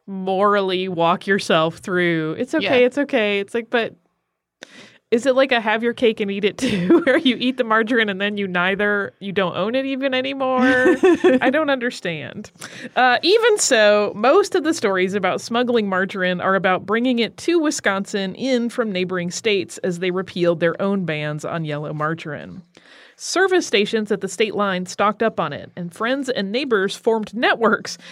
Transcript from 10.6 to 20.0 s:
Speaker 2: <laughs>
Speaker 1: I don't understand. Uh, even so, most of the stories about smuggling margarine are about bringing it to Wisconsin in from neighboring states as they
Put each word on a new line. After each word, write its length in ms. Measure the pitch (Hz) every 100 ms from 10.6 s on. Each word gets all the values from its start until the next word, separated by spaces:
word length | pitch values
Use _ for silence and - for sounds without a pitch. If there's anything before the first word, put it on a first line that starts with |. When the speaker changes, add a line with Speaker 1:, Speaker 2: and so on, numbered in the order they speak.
Speaker 2:
<laughs> 20 |
Speaker 1:
I 880 | 254 254 254 262 359 339 349 254 262
don't 160 | 285 302
understand. 840 | 269 240 - 180 156 131 - 208 - - - 247 -
Uh, 220 | 254 247
even 360 | 320 440 453 415
so, 540 | - 240 208 208 208 196
most 380 | 233 349 415
of 100 | 370
the 80 | 294
stories 400 | 311 214 190 185
about 300 | 196 185 139
smuggling 440 | - 233 247 240 202
margarine 540 | 185 190 196 180 180
are 140 | 185
about 320 | 196 185 180 190
bringing 320 | 226 254 240
it 180 | 220 -
to 220 | - 339
Wisconsin 760 | 302 - 214 196 196 202 190 -
in 340 | 262 247 233
from 200 | 240 220
neighboring 400 | 185 185 185 175
states 460 | - 226 202 - -
as 140 | 190
they 120 | 170